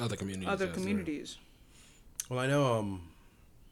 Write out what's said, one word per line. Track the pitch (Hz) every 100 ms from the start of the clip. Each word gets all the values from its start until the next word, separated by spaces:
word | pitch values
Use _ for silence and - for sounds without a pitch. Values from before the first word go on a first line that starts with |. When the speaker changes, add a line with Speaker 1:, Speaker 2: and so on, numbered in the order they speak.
Speaker 1:
Other | 117 98
communities, | 98 95 185
Speaker 2:
other | 196 180
Speaker 1:
yes, |
right. | 165
Speaker 2:
communities. | 190 202 170 147 - - - - - - - - - - -
Speaker 3:
Well, | 127
I | 131
know, | 143 135 113
um, | 101 95 87 - - - - - -